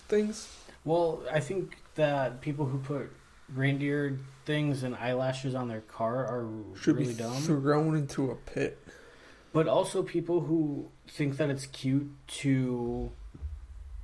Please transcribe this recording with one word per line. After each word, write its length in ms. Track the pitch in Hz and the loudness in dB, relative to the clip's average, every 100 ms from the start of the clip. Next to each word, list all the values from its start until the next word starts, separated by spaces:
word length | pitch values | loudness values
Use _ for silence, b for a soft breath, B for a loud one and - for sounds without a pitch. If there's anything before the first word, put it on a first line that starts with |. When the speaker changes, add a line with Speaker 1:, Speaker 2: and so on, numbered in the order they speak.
| - | 0
Speaker 1:
things? 440 | 208 214 220 - B B B | 2 2 -2 -12 B B B
Speaker 2:
Well, 380 | 147 170 170 - 123 | 2 4 4 2 0
I 80 | 151 | 0
think 380 | 139 190 160 - - | 0 -2 -4 -8 -8
that 460 | - 151 143 127 127 | 2 2 4 0 -2
people 260 | 151 139 135 | -4 -2 0
who 120 | 135 | -2
put 320 | 135 143 117 - - - - | -2 -4 -4 -12 -20 -20 -10
reindeer 640 | 131 139 139 143 147 143 135 - - | 0 2 2 2 2 0 -2 -8 -12
things 380 | - 151 147 135 | -2 0 2 0
and 120 | 127 117 | -2 -4
eyelashes 580 | 120 127 131 131 135 | -2 0 0 -2 -2
on 140 | 127 120 | -2 -4
their 120 | 110 | -6
car 420 | - - 113 123 120 | -8 -2 -2 0 -2
are 220 | 123 113 110 101 95 | -2 -4 -6 -10 -2
Speaker 1:
Should 200 | - 147 | 2 4
Speaker 2:
really 160 | 135 | 2
Speaker 1:
be 60 | 113 | -2
Speaker 2:
dumb. 160 | 113 131 | -4 -2
Speaker 1:
thrown 540 | 160 147 139 147 160 156 | 2 2 4 4 4 2
into 340 | 139 - 135 | 0 0 -2
a 40 | |
pit. 440 | 117 - - 139 - - B B B B B B | -2 -6 -2 -2 -4 -16 B B B B B B
Speaker 2:
But 160 | 151 160 | 2 4
also 340 | 156 185 190 | 4 4 0
people 380 | 185 170 165 175 | 0 -2 2 0
who 480 | 147 165 151 139 - - - | 2 2 2 -2 -8 -14 -12
think 280 | - 143 135 | -2 -2 2
that 120 | 151 | 0
it's 160 | 139 - | 0 -4
cute 440 | - 131 139 143 - - | -4 2 2 2 -8 -14
to 840 | - 143 135 127 123 120 123 120 - - - - - - - - - | -4 2 4 2 0 -2 -2 -4 -8 -16 -10 -10 -10 -14 -14 -14 -12